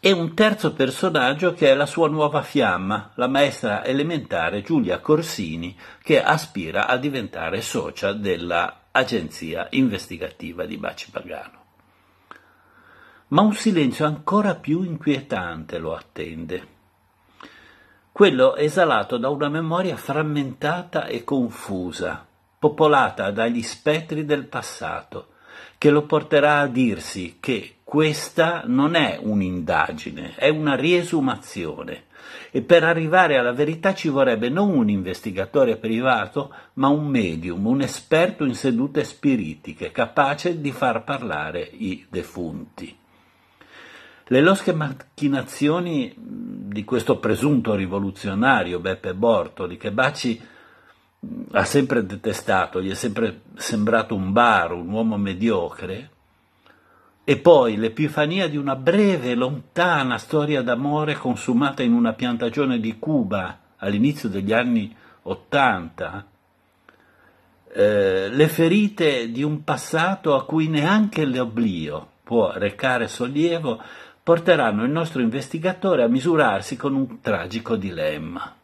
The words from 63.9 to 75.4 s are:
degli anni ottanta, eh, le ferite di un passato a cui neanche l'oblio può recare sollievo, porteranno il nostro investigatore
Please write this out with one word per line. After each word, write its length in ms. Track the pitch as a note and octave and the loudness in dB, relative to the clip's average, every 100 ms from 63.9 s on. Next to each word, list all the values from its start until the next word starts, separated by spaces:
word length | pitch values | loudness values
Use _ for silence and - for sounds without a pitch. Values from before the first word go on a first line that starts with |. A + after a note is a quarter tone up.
| G2+ C3+ D3 A2+ | 2 0 0 -6
degli 240 | G2 G2 | -4 0
anni 420 | A2+ B2 A#2 G2+ - - _ | 0 2 0 -2 -12 -20 _
ottanta, 1000 | F2 - _ C#3+ C3 G2 E2 - E2 F#2+ - _ _ _ _ _ - _ _ _ _ _ _ _ _ | -8 -8 _ 2 2 0 -6 -10 -10 -10 -16 _ _ _ _ _ -20 _ _ _ _ _ _ _ _
eh, 560 | - G#2 G#2 F#2+ F#2+ G2 | 2 4 4 4 2 0
le 200 | B2+ D#3 | 2 2
ferite 840 | D#3 E3 G3+ G#3 G#3 D#3+ C3 A#2 | 4 4 4 2 2 0 2 -4
di 100 | A#2 | -4
un 220 | D3 D3+ | -2 -4
passato 720 | D3+ C#3+ - D#3+ F3 G3 D#3+ C3+ | -4 -6 -2 0 0 0 2 2
a 80 | |
cui 240 | - D#3+ D#3 | 2 0 2
neanche 560 | D3+ D3+ G#3+ G#3 D#3+ | 2 4 4 2 0
l'oblio 840 | D3 B2+ A#2+ A2 A2+ F2 D2+ D2 - _ | 0 0 -2 0 0 0 -6 -8 -12 _
può 300 | - A#2 F#2+ | -2 2 2
recare 540 | F#2+ G2+ - C3 B2 A2 | 0 -4 -2 -2 0 -4
sollievo, 720 | - B2 C#3+ E3+ E3 D3+ A2+ - - - _ | -4 -4 0 0 0 -4 -6 -10 -20 -20 _
porteranno 600 | - E3+ E3 E3 A#2+ G#2 | 2 2 6 4 4 2
il 60 | A#2+ | 0
nostro 300 | D3+ D#3+ C3 | 0 -2 0
investigatore 840 | A#2 B2+ | 0 0